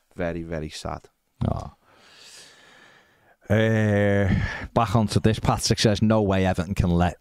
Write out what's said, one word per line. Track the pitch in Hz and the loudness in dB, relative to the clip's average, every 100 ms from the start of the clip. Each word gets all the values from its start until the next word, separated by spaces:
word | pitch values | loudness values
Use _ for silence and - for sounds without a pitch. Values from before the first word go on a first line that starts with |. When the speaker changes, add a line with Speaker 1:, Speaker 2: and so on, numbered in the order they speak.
| _ - | _ -8
Speaker 1:
very, | 85 85 | -6 -6
very | 82 82 78 | -8 -8 -8
sad. | - 80 78 - _ _ - - | -10 -10 -12 -14 _ _ -6 -4
Speaker 2:
Ah. | - - - _ _ - - - - - - - - - - _ _ _ _ - | -4 -8 -18 _ _ -20 -20 -20 -20 -20 -20 -20 -20 -20 -20 _ _ _ _ -2
Uh, | 107 113 110 107 101 101 101 98 95 - - - 117 | 0 2 2 2 2 2 2 2 0 -2 -6 -4 -2
back | 117 117 | 2 2
onto | 104 - | 2 2
this, | 110 110 | 2 0
Patrick | - 110 - 113 | 0 0 0 0
says, | 117 101 | 2 2
"No | 107 110 | 2 2
way | 101 95 95 | 2 2 0
Everton | 90 87 98 | 0 -2 -2
can | 90 | 2
let | 85 87 - | 2 0 -2